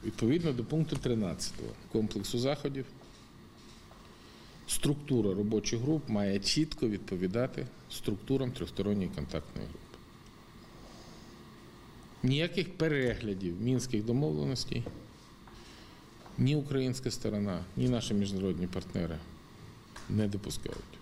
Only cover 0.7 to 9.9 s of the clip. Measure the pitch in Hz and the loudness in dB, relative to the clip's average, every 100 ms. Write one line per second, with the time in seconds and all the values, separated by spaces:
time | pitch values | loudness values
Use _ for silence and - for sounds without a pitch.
0.7 | 156 156 139 127 117 98 82 - - 113 | 2 2 2 2 2 0 -2 -6 -6 -8
1.7 | 110 - 117 107 - 101 120 131 147 147 | -10 -2 2 2 0 0 0 2 0 -2
2.7 | 139 127 - - - - - - - - | -4 -6 -12 -18 -20 -20 -20 -20 -20 -20
3.7 | - - - - - - - - - - | -20 -20 -20 -20 -20 -20 -20 -18 -18 -4
4.7 | - 139 147 - 127 101 95 104 110 - | 2 4 2 4 4 6 4 4 2 2
5.7 | 117 127 156 147 107 101 101 101 - 160 | 0 2 2 2 2 4 4 4 4 2
6.7 | - 117 101 - 92 92 110 131 - 131 | 2 2 2 -2 0 2 2 0 -2 -6
7.7 | - - - - 104 - 135 127 127 85 | -10 -12 -4 -2 -2 2 2 2 -2 -6
8.7 | - 101 104 90 - 76 80 - - - | -2 2 2 0 -2 -4 -4 -4 -8 -8
9.7 | - - | -10 -16